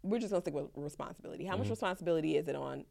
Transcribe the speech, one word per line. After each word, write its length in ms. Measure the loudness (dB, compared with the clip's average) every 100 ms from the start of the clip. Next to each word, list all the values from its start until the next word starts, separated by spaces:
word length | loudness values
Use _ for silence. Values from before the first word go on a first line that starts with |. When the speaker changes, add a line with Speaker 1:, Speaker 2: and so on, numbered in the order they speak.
Speaker 1:
We're 180 | 2 0
just 100 | 2
gonna 100 | 2
stick 120 | 0
with 120 | -2 -4 -6
responsibility. 680 | -8 -6 -10 -8 -12 -8
How 120 | -4 -2
much 80 |
Speaker 2:
Mm-hmm. 60 | 0
Speaker 1:
responsibility 640 | 0 0 0 2 4 4 2
is 100 | 2
it 60 |
on 300 | -2 -2 -6 -10